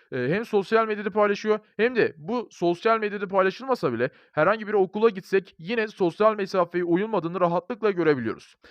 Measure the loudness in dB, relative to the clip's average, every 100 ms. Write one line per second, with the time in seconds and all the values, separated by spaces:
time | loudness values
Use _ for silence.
0 | -10 -4 -2 -2 -2 -2 2 2 2 -2
1 | -2 2 2 2 -2 -2 -4 -2 0 2
2 | 0 -2 -6 -4 -6 -2 -2 0 2 2
3 | 0 -6 -2 0 0 0 -4 -2 0 0
4 | -2 -6 _ 0 2 0 0 0 2 2
5 | 0 0 -2 -2 -2 -10 -6 -4 -4 0
6 | -2 2 2 2 -2 -2 0 -2 0 0
7 | 0 -2 -2 0 0 0 -4 -4 -2 2
8 | 2 2 -2 -6 -12 _ -20